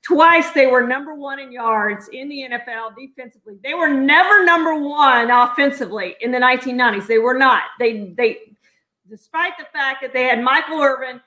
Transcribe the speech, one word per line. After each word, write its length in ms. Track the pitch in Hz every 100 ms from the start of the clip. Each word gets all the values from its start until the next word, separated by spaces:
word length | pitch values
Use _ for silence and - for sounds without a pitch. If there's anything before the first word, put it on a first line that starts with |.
Twice 460 | - 302 339 339 330
they 160 | 294 262
were 160 | 247
number 320 | 240 262 285
one 240 | 302 277 269
in 140 | 262
yards 560 | 247 226 220 208 202 -
in 160 | 262 277
the 160 | 285
N 100 | 262
F 140 | 240 240
L 240 | 226 226 214
defensively. 640 | 269 - 247 _ - 202
They 120 | 262 330
were 120 | 320
never 560 | 269 269 311 381 415
number 300 | 359 339 330
one 560 | 311 285 294 277 240 233
offensively 840 | 247 240 262 277 277 214 208 180 -
in 100 | 240
the 80 | 247
nineteen 360 | 254 254 254 247
nineties. 300 | 247 202 196
They 120 | 226
were 180 | 233 254
not. 240 | 269 214 - -
They, 340 | 240 220 196 170
they, 380 | 233 - - _ _ _ _ _ 180
despite 520 | 214 _ 330 359 359
the 60 | 294
fact 300 | 302 269 269
that 100 | 262
they 120 | 254
had 180 | 254 240
Michael 400 | 247 285 320 311
Irvin 400 | 277 262 254 247